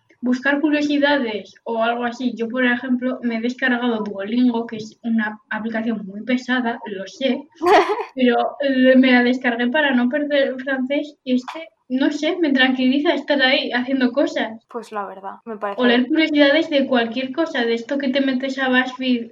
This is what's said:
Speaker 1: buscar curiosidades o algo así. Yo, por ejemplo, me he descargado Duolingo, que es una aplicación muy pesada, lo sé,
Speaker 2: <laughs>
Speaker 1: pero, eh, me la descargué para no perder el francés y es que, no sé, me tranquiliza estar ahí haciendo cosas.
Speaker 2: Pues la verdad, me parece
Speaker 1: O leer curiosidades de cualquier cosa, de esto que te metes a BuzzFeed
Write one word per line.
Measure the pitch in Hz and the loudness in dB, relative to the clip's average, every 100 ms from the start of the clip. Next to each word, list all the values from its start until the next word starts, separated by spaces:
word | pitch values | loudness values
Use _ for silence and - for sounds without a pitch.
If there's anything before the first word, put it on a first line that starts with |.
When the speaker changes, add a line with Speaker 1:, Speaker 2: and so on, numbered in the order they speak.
| _ _ | _ _
Speaker 1:
buscar | 240 247 277 285 | -2 -2 0 0
curiosidades | 311 294 294 285 285 285 226 214 185 - | 2 0 0 2 2 2 0 -6 -10 -14
o | 233 226 | -8 -2
algo | 233 240 | -2 -2
así. | 240 233 247 - | -4 -4 -6 -4
Yo, | 226 | -4
por | 254 247 | 0 0
ejemplo, | 240 269 247 254 254 | 0 -2 -2 -2 -4
me | 240 226 | -4 -4
he | |
descargado | 240 254 262 240 247 214 | -4 -2 -2 0 0 -2
Duolingo, | 202 190 202 240 247 226 226 | -4 -8 -4 2 2 2 -4
que | 220 | -8
es | 220 - | -12 -10
una | 233 226 214 214 _ | -2 -2 -2 -6 _
aplicación | 214 226 220 226 208 185 | -8 -4 -4 -4 -4 -8
muy | 202 | -10
pesada, | 214 254 - 254 233 240 214 | -2 -2 0 -2 -2 -6 -8
lo | 190 190 | -10 -12
sé, | - 262 262 - _ | -4 -2 -2 -6 _
Speaker 2:
<laughs> | 339 381 349 403 - | 4 4 4 -2 -6
Speaker 1:
pero, | 262 247 233 240 - | 0 2 2 0 -2
eh, | 277 262 254 262 | -2 4 6 6
me | 262 | 6
la | 247 | 4
descargué | 240 254 247 233 247 | 4 0 -2 -2 0
para | 311 285 | 2 2
no | 247 247 | 2 0
perder | 294 285 285 254 | 0 0 0 0
el | 254 | -2
francés | 277 262 254 285 302 - | -6 -4 -2 -2 -4 -10
y | 262 254 | -2 -2
es | - | -2
que, | 320 330 _ _ | -12 -14 _ _
no | 254 302 | 0 0
sé, | 294 302 359 | 0 -2 0
me | 311 | 0
tranquiliza | 254 254 254 254 285 330 | 4 2 2 2 2 2
estar | 277 - 269 | 0 0 2
ahí | 254 294 254 | 4 2 0
haciendo | 247 254 269 240 | -4 -2 0 0
cosas. | 277 320 302 226 226 _ | 0 0 -2 -6 -8 _
Speaker 2:
Pues | 233 214 | -14 -10
la | 214 190 | -10 -10
verdad, | 190 196 208 | -12 -14 -14
me | 233 208 | -14 -8
parece | 202 202 | -6 0
Speaker 1:
O | 247 | 4
leer | 240 254 | 4 2
curiosidades | 320 311 294 277 311 - | 2 2 4 6 4 2
de | 285 254 | 0 2
cualquier | 247 226 254 262 | 2 0 -2 -4
cosa, | 320 320 262 | -2 -2 0
de | 233 | -2
esto | 233 - 285 | -2 -2 -4
que | 277 | 0
te | 277 | 0
metes | 269 254 269 269 | 0 -2 -4 -2
a | 262 | 2
BuzzFeed | 254 254 - 254 240 233 | 2 0 -4 -2 -2 -2